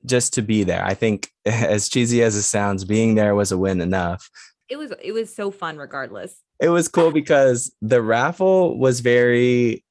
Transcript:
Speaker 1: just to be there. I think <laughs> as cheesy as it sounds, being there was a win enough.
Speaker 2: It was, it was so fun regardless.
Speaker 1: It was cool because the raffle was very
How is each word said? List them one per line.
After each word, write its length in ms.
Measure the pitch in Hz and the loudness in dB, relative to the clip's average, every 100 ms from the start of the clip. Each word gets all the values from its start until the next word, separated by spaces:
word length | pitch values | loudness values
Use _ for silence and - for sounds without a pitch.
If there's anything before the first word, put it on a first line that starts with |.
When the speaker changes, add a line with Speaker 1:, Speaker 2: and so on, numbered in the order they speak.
| 120 | -2
Speaker 1:
just 280 | 127 - | -2 0
to 80 | - | -4
be 200 | 107 107 | -2 0
there. 220 | 92 87 | 0 -2
I 100 | 95 | -2
think 360 | 98 113 101 - _ | -2 -2 -2 -6 _
<laughs> 60 | |
as 440 | - 113 113 104 - | -4 -2 0 0 0
cheesy 340 | 135 120 120 | -2 0 2
as 140 | 113 104 | 2 0
it 60 | |
sounds, 400 | 98 107 101 98 | -2 -2 -2 -4
being 300 | 95 107 113 107 | -2 0 2 2
there 180 | 104 | 2
was 160 | 101 101 | 2 0
a 60 | 92 | -2
win 220 | 95 92 | -2 -2
enough. 480 | 85 95 87 87 - - - _ _ | -2 -2 -4 -6 -12 -20 -20 _ _
Speaker 2:
It 80 | 277 | -12
was, 160 | 302 196 | -12 -14
it 100 | - | -10
was 220 | 220 220 | -8 -8
so 160 | - 202 | -8 -10
fun 280 | 196 170 156 | -8 -12 -12
regardless. 640 | 139 139 131 101 131 - _ _ | -14 -12 -12 -12 -16 -18 _ _
Speaker 1:
It 80 | 156 | 0
was 180 | 170 165 | 2 0
cool 220 | - 165 | 2 2
because 640 | 151 143 147 135 120 - _ | 2 2 4 4 2 -4 _
the 200 | 107 123 | 0 0
raffle 760 | 110 113 135 175 190 190 180 - | 2 0 0 0 2 4 2 2
was 220 | 131 123 | 0 2
very 840 | 120 120 123 120 123 123 120 113 _ | 2 4 4 4 2 2 0 -2 _